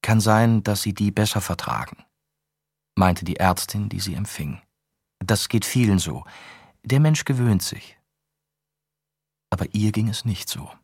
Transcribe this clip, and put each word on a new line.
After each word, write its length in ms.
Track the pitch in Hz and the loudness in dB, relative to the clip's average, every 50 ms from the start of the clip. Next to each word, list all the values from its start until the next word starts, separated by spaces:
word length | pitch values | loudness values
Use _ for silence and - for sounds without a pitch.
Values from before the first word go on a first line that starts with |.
| - | 0
„Kann 180 | - 113 110 | 2 2 2
sein, 400 | 101 110 107 110 117 117 113 110 | 4 4 4 6 6 4 4 2
dass 220 | 98 - 107 98 - | 2 0 -2 -2 -2
Sie 100 | 104 95 | -4 -2
die 160 | - 104 101 | 0 -2 0
besser 320 | 95 - 107 104 - 104 | 2 2 0 0 0 -4
vertragen“, 640 | 92 - 85 - - - - 55 - - - _ _ _ _ _ _ _ _ _ _ _ _ _ _ _ _ _ _ _ _ | -4 -4 -6 -6 -4 -6 -4 -6 -6 -8 -12 _ _ _ _ _ _ _ _ _ _ _ _ _ _ _ _ _ _ _ _
meinte 320 | - 92 92 87 - - | 2 4 4 2 0 -2
die 120 | 85 90 | -6 -2
Ärztin, 520 | - 92 95 90 - - - - 104 101 101 | 2 2 2 2 0 -4 -6 -6 -6 -4 -4
die 100 | 92 92 | -6 -6
sie 140 | 98 98 87 | -6 -6 -6
empfing. 480 | - 104 - - - 78 73 65 - _ _ _ _ _ _ _ _ _ _ _ | -6 -6 -8 -6 -8 -8 -8 -8 -10 _ _ _ _ _ _ _ _ _ _ _
„Das 320 | _ 98 98 110 - - - | _ 0 0 0 0 0 0
geht 160 | - 113 - | 0 -2 0
vielen 320 | - - 127 123 107 98 | 0 0 2 4 4 4
so. 260 | 92 80 82 - - - - - - - - - - - _ _ _ _ | 2 2 -2 -6 -8 -12 -14 -20 -20 -20 -20 -20 -20 -20 _ _ _ _
Der 160 | - 127 139 | 0 2 4
Mensch 260 | 151 156 156 147 - | 4 4 4 2 0
gewöhnt 380 | - 139 123 123 120 104 92 - | -2 0 2 2 2 2 2 0
sich.“ 340 | - - 101 - - _ _ _ _ _ _ _ _ _ _ _ _ _ _ _ _ _ _ _ _ _ _ _ _ _ _ _ _ _ _ _ _ | -4 -10 -12 -16 -20 _ _ _ _ _ _ _ _ _ _ _ _ _ _ _ _ _ _ _ _ _ _ _ _ _ _ _ _ _ _ _ _
Aber 240 | - 90 85 - - | -4 -4 -4 -4 0
ihr 180 | 104 104 107 | 0 0 2
ging 160 | 104 107 113 | 2 2 0
es 160 | 113 107 - - | 0 -2 -2 -2
nicht 240 | 117 98 - - | -4 -4 -4 -6
so. 240 | - - - - - - _ | -10 -10 -10 -12 -14 -18 _